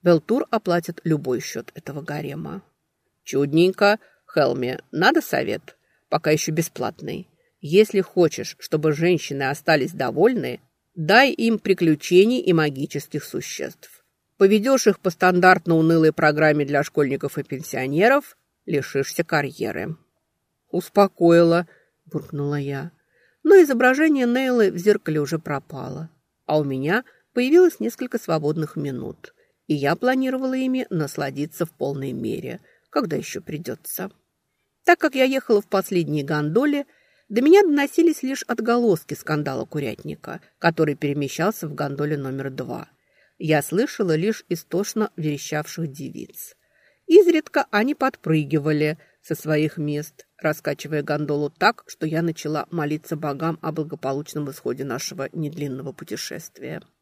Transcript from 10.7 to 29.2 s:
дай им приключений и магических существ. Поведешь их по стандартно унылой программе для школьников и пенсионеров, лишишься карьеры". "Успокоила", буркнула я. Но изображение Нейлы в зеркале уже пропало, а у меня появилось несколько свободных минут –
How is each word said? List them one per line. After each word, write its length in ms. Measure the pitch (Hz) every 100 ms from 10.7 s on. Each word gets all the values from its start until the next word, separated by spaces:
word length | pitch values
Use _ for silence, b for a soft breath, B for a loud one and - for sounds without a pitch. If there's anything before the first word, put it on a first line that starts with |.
| _ _ -
дай 360 | 156 214 277
им 280 | - 226 220
приключений 800 | - 180 170 151 - 180 208 254
и 140 | -
магических 720 | 165 151 135 143 147 - -
существ. 800 | - - - - - - - - _ _ _ _
Поведешь 500 | 196 214 226 269 -
их 120 | 190
по 100 | 190
стандартно 680 | - 185 180 185 180 170 160
унылой 380 | 160 165 160
программе 500 | - 156 151 156 147
для 200 | 139 143
школьников 540 | 147 - 143 139 143 -
и 60 |
пенсионеров, 960 | 135 131 - - 131 147 220 277 285 _ _ _ -
лишишься 580 | 151 131 135 135 -
карьеры". 720 | 165 160 139 143 - - 95 165 _ _ _ _ _ _ _
"Успокоила", 960 | 170 - - 196 _ 170 170 170 170 170 b b _ _
буркнула 500 | 156 147 147 143 147
я. 360 | 139 139 160 _ _ _ _ _
Но 180 | 302 392
изображение 640 | 311 240 254 262 320 285 247
Нейлы 460 | 247 262 247 202
в 60 | 170
зеркале 420 | 185 208 - 156
уже 200 | 143 160
пропало, 680 | 160 139 - 135 - - 160 _ _ _ -
а 140 | 156
у 40 |
меня 400 | 143 135 143 208 b b b
появилось 460 | - 247 330 359 -
несколько 380 | 214 - 247 -
свободных 580 | - 160 147 156 151 -
минут – 580 | 143 127 - -